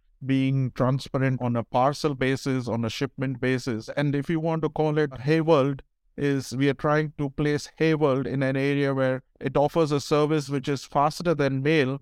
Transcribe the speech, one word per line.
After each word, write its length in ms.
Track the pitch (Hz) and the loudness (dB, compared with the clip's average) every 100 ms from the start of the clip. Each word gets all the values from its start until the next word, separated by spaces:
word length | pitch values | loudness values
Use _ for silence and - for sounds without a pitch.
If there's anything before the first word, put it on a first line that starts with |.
| _ _ 131 | _ _ -2
being 460 | 135 135 135 131 | 0 2 0 -2
transparent 720 | - 127 135 - 139 131 127 | 0 0 0 -2 -2 0 0
on 140 | 123 120 | -2 -2
a 80 | |
parcel 500 | 107 127 131 143 156 | 0 2 2 2 -2
basis, 540 | 135 131 135 143 131 127 | 0 0 0 -2 -2 -2
on 180 | 120 117 | -2 -4
a 40 | |
shipment 520 | - 139 - 135 127 | -4 -6 -4 -6 -2
basis. 480 | 127 127 131 110 110 139 | -2 -2 -2 -6 -6 -2
And 180 | 143 143 | 0 0
if 140 | 139 | -2
you 100 | 165 | -2
want 220 | 160 160 | -2 -2
to 80 | 156 | -4
call 300 | - 156 151 | -2 0 0
it 100 | 151 | -2
Hayworld, 680 | 131 135 160 160 156 135 139 - _ _ - | -2 0 2 4 4 4 -2 -10 _ _ -4
is 380 | 143 139 127 123 | 0 0 -2 0
we 140 | 139 | 0
are 40 | |
trying 400 | 131 156 151 156 - | 2 0 0 0 -4
to 120 | 143 | -6
place 380 | - 147 147 - - | -2 0 0 -4 0
Hayworld 480 | 160 156 151 131 135 | 2 4 2 2 0
in 160 | 135 | -2
an 120 | 135 135 | 0 0
area 380 | 139 143 139 | 0 0 0
where 300 | 135 131 131 - _ | 0 0 -2 -6 _
it 160 | 135 139 | -2 0
offers 360 | 147 170 156 | 2 2 2
a 100 | 147 | 0
service 480 | - 151 151 156 135 | 0 2 2 0 -2
which 180 | 143 131 | -4 -4
is 160 | 139 | -6
faster 500 | - 147 143 - 170 | -4 0 0 0 -2
than 300 | 151 139 135 | 0 0 0
mail, 340 | 135 160 131 135 | 2 2 2 -2